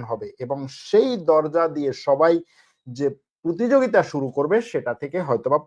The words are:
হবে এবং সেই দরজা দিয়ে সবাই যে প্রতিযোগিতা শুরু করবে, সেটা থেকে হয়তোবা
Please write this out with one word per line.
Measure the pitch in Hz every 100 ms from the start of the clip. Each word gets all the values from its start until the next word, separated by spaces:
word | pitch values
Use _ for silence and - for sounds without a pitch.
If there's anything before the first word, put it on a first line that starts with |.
| 117
হবে | 110 104 -
এবং | 127 139 135 - -
সেই | 208 262 233 160
দরজা | 156 151 165 165 151
দিয়ে | 139 120 -
সবাই | 139 165 170 - _ _ _ 131
যে | 120 143 139 _ _ 165
প্রতিযোগিতা | 170 240 269 254 196
শুরু | - 147 135
করবে, | 143 151 214
সেটা | - 147 120
থেকে | 120 143 185
হয়তোবা | 156 117 131 147